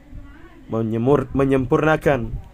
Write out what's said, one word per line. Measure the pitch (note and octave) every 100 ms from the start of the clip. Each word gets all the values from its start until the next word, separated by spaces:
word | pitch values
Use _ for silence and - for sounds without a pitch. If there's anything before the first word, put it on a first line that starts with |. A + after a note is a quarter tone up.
| - - - - - - -
menyemur-, | A2+ A2+ A2+ B2 D3 -
menyempurnakan, | C3+ C#3 C3+ B2 D3+ D#3 D#3 D#3+ C3+ A2+ B2 -